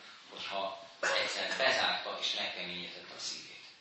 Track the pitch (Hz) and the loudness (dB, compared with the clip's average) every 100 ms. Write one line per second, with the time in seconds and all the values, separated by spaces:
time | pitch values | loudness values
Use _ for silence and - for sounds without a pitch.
0 | - - - 95 - 98 95 - - - | -16 -16 -14 -8 -4 0 0 -2 -10 0
1 | - 110 101 101 92 - 131 - - - | 4 4 4 2 0 4 6 6 4 2
2 | - - - - - 90 90 90 90 90 | -2 0 0 2 -2 -4 -6 -6 -8 -10
3 | - - - - - - - - | -12 -8 -6 -6 -10 -16 -18 -20